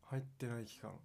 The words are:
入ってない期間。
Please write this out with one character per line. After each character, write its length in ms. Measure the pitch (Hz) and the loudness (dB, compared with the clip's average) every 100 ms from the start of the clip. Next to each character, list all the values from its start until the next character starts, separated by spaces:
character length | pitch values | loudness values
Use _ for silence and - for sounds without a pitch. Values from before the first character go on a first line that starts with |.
入 180 | - 135 | 0 2
っ 20 | |
て 240 | 135 - 123 | 2 0 2
な 120 | 117 | 2
い 40 | |
期 160 | 104 - | 0 -2
間。 180 | 107 - | -4 -4